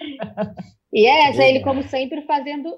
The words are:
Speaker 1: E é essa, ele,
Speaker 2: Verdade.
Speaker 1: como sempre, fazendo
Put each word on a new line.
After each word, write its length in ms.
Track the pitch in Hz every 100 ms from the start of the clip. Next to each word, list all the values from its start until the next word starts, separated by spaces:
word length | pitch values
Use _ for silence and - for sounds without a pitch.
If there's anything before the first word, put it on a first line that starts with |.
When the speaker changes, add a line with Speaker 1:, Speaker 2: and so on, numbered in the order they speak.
| 311 269 208 - 214 - - _ _ -
Speaker 1:
E 120 | 220
é 220 | 302 294
essa, 120 | 254
ele, 120 | 262
Speaker 2:
Verdade. 100 | 262
Speaker 1:
como 180 | 277 269 277
sempre, 320 | 269 262 302
fazendo 500 | 294 294 269 294 330